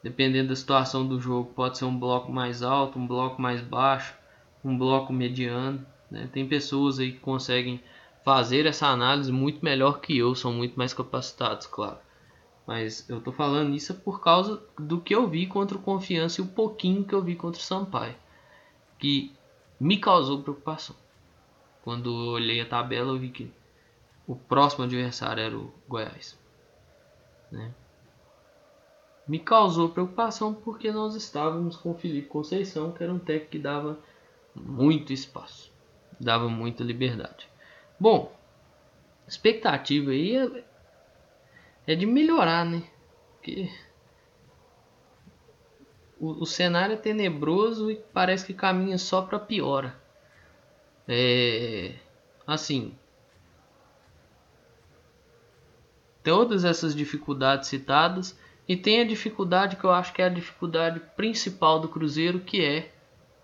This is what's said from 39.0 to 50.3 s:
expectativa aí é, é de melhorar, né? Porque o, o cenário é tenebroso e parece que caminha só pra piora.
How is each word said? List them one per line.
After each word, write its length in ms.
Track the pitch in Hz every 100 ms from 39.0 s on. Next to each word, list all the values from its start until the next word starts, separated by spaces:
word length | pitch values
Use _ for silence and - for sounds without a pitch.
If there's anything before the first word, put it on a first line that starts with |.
| _ _ -
expectativa 840 | - 214 226 220 139 - 143 143
aí 240 | 135 175 254
é, 280 | 254 247 - _ _ _ _ _ _ _ _ - - _ -
é 80 | 160
de 100 | 208
melhorar, 600 | 247 311 330 175 165 170
né? 180 | 170 170 _ _ _ _
Porque 380 | _ - - 180 - - _ _ _ _ _ _ _ _ _ _ _ _ _ - _ _ _ _ _ - _ _ _
o, 240 | 160 156
o 20 | 165
cenário 480 | - 180 175 190
é 40 | 220
tenebroso 920 | 214 214 196 147 151 175 220 220 214
e 60 | 214 -
parece 320 | - 185 190 -
que 80 |
caminha 440 | 185 190 185 190 185
só 240 | - 185
pra 180 | 190 -
piora. 580 | - 214 135 139 131 - _ _ _